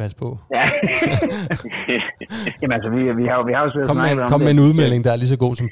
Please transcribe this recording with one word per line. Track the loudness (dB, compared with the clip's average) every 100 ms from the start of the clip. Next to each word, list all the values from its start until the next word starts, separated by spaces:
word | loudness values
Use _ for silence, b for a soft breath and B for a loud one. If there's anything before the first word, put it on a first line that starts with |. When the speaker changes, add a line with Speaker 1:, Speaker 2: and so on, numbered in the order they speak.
Speaker 1:
passe | -8 -6
på. | -8 -10 -6 -2
Speaker 2:
Ja. | 0 0 -2 0 0 0 -2 -4 -6 -6
<laughs> | -8 -10 -4 -4 -4 -10 -12 -10 -8 -6
Jamen | -4 -2
altså, | -2 -2
vi, | 0 0
vi | 0
har | 0
jo, | 0
vi | 0
har |
jo | -2
siddet | 0 0
og |
Speaker 1:
Kom | 0
med, |
Speaker 2:
snakket | 0 0
om | 2
Speaker 1:
kom | 2
Speaker 2:
det. | 4
Speaker 1:
med | 6
en | 6
udmelding, | 6 4 2
der | 2
er | 2
lige | 2
så | 2
god | 0 0
som | -4